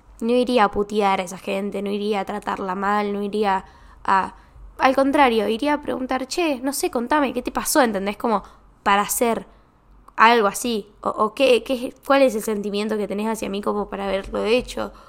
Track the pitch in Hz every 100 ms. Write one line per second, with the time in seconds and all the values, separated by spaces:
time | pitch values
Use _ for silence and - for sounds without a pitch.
0 | _ - 233 247 240 240 202 202 208 208
1 | 196 190 180 185 - 196 202 196 202 202
2 | 208 208 190 208 202 196 196 185 196 208
3 | 208 202 208 208 208 190 - - - -
4 | - 196 185 - - - - - 262 269
5 | 277 294 262 226 208 220 - - 294 247
6 | 254 254 262 - 330 254 269 269 359 247
7 | 240 302 277 240 - 254 208 311 240 202
8 | 196 202 240 202 - - - _ 208 202
9 | 202 - 240 190 - - _ _ _ -
10 | - - 196 233 202 - 247 220 - -
11 | - - 214 214 262 233 233 254 254 -
12 | - 277 269 214 220 208 202 202 214 214
13 | 196 196 220 220 196 196 208 208 196 196
14 | 196 190 - 214 202 247 - - 104 -